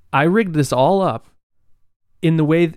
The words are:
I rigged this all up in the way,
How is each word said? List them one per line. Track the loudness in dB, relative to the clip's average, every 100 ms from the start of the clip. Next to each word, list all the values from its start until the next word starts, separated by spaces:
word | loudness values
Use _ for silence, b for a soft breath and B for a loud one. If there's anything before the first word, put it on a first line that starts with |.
| _
I | -2
rigged | 0 0 -2
this | -2 -2
all | 0 0 0
up | -2 -6 -12 _ _ _ _ -20 _ _ _ _
in | -2 0
the |
way, | 0 0 0